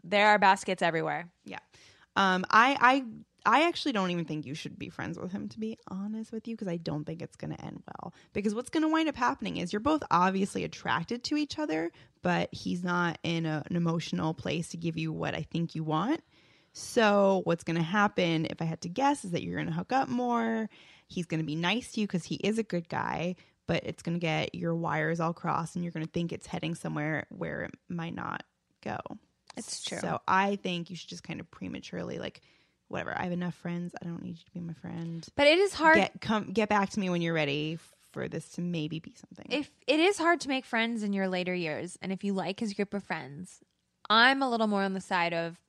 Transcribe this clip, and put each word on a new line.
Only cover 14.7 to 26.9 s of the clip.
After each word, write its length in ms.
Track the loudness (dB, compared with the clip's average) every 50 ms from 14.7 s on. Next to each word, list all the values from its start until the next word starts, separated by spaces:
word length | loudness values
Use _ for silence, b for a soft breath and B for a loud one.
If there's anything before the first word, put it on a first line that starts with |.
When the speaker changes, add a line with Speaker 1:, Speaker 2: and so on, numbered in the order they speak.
Speaker 2:
to 60 | -8
give 200 | -4 -4 -4 -2
you 160 | -2 -4 -4
what 220 | -4 -2 -2 -2 -2
I 80 | -4
think 320 | -6 -4 -4 -4 -4 -2 -4
you 80 | -6 -2
want. 380 | 0 0 0 2 2 0 -2 _ b b b b b b b b b
So 680 | _ -16 -14 0 2 4 6 6 8 8 6 6 6 4 2
what's 200 | 2 0 0 0
gonna 180 | -2 0 0
happen, 640 | 0 2 4 4 4 4 4 2 2 4 4 2 0 -2
if 140 | -2 -2
I 20 | -2
had 160 | -4 -4 -4
to 60 | -8 -6
guess, 360 | -2 2 2 2 2 2 -2
is 80 | -4
that 100 | -4 -4
you're 160 | -4 -4 -4 -4
gonna 140 | -2 -2
hook 200 | -2 -4 -2 _
up 160 | 0 0 0 0
more. 600 | -2 -2 0 0 0 0 0 0 0 -2 -4 -6 b b b b b b b b
He's 180 | -6 -6 -4
gonna 160 | _ -2 -4 -2
be 120 | -2 -2
nice 360 | 0 0 0 0 0 -2 -6
to 80 | -2 -2
you 60 | -2
'cause 180 | 0 -2 -4 -2
he 120 | -2 -6
is 220 | -2 0 0 0 0
a 40 |
good 260 | -2 _ -2 -4 -4 _
guy, 480 | -4 -4 -2 -2 -2 -2 -2 -4 -4 b b b b b _
but 160 | -2 -2 -2 -2
it's 180 | -4 -10 -6
gonna 160 | -4 -4 -2 0
get 340 | 0 0 0 0 -2 -2 -4
your 200 | -4 -2 -2 -2
wires 460 | 0 0 0 0 0 0 0 0 0
all 140 | 0 -2 -2
crossed 400 | -2 -4 -2 -2 -2 -2 -4 -6
and 100 | -6 -6
you're 80 | -4
gonna 140 | -4 -6 -6
think 260 | -4 -2 -2 -2 -2
it's 140 | -4 -8 -10
heading 280 | -8 -8 -6 -4 -4 -6
somewhere 520 | -4 -6 -6